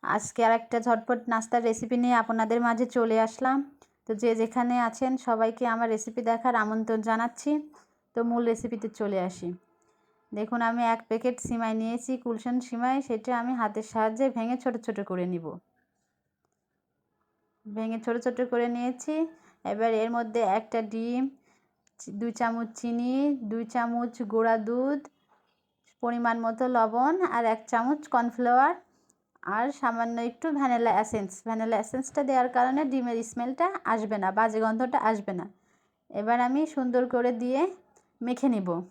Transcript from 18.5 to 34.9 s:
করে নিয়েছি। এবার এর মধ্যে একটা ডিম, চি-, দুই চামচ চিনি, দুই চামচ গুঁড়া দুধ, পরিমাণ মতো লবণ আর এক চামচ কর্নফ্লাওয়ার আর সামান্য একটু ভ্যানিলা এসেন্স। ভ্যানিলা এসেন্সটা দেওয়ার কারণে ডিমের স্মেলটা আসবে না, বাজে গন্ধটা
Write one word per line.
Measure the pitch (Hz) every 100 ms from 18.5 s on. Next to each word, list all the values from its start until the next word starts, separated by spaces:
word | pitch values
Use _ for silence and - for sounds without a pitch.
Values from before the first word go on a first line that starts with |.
করে | 247 240
নিয়েছি। | 240 247 247 - 311 320 - - _
এবার | 190 208 226 220
এর | 226
মধ্যে | 233 233 226 214 202
একটা | 226 233
ডিম, | 220 226 226 247 269 269 _ _ _ _ _ _
চি-, | - 202
দুই | 233
চামচ | 226 233 226 226 -
চিনি, | 240 233 247 262 285 277 220
দুই | 226
চামচ | 233 247 233 233 240 240
গুঁড়া | 220 220 226 226
দুধ, | 214 240 269 285 294 _ _ _ _ _ _ _ _ _
পরিমাণ | 233 240 233 233
মতো | 226 226 254
লবণ | 247 226 226 269 359 349 240
আর |
এক | 226 220 -
চামচ | 233 240 302 -
কর্নফ্লাওয়ার | 247 233 226 240 247 285 349 _ _ _ _ _ _
আর | - 208 254
সামান্য | 285 254 226 233 233
একটু | 233 247 320 285
ভ্যানিলা | 269 240 233 190
এসেন্স। | 220 220 196 -
ভ্যানিলা | - 226 226 220
এসেন্সটা | 220 254 262 -
দেওয়ার | 277 269 247
কারণে | 247 254 269
ডিমের | 294 262 240 233 226
স্মেলটা | - 240 262 349 392
আসবে | - 226 214 208
না, | 190
বাজে | 196 220 220
গন্ধটা | 220 220 254